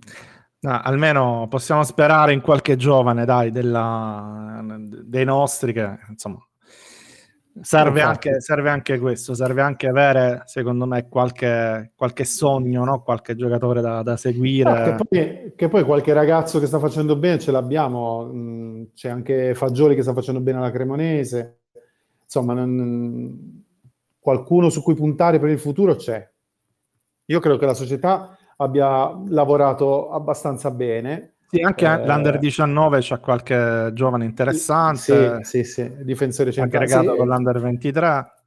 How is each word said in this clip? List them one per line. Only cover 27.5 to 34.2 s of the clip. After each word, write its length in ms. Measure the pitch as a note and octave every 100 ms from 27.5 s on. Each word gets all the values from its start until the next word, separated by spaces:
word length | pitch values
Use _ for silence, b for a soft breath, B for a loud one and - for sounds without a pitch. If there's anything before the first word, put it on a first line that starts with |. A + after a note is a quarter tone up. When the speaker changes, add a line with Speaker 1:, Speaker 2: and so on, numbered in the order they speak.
| C3+
Speaker 2:
che 80 | C#3
la 80 |
società 640 | B2 B2+ C3+ F3 F#3+ B B B B
abbia 560 | C#3 C#3 C#3 C3+ C#3 F#3 G3
lavorato 840 | D3+ C#3 C#3+ C#3 C3 C#3 C#3 C3
abbastanza 600 | D#3 D3+ C#3+ D3 B2+ C#3+
bene. 640 | B2 B2 A2+ B2 E3+ - _ _
Speaker 1:
Sì, 120 | E3+
anche 240 | F3 -
Speaker 2:
Eh, 220 | E3 D#3+ D3
Speaker 1:
l'Under 320 | D3 D3 C#3+
diciannove 640 | D3 C3 D3 D3 D#3 C#3
c'ha 160 | A#2+ B2
qualche 720 | - B2+ - B2 A#2 A#2 A2+
giovane 320 | A2+ C3 B2